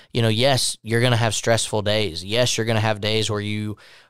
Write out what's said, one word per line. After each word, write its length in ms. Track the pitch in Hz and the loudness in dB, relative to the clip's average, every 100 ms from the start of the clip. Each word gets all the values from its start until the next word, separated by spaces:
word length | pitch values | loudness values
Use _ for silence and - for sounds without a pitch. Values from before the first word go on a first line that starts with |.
| - | -8
You 100 | 120 | -2
know, 60 | 113 | 0
yes, 480 | 110 131 127 - - | 2 2 2 0 -4
you're 180 | 110 117 | -2 0
gonna 160 | 123 117 | 2 2
have 160 | 117 | 2
stressful 500 | - - 117 - 107 | 0 0 0 0 -2
days. 420 | 101 107 104 82 | 0 0 -2 -6
Yes, 320 | 92 113 123 - | -4 0 0 0
you're 100 | 113 | 0
gonna 140 | 113 | 0
have 200 | 110 104 | 0 0
days 300 | 104 110 101 | 0 0 0
where 100 | 104 | -2
you 360 | 104 107 107 101 - - | -4 -4 -4 -8 -14 -20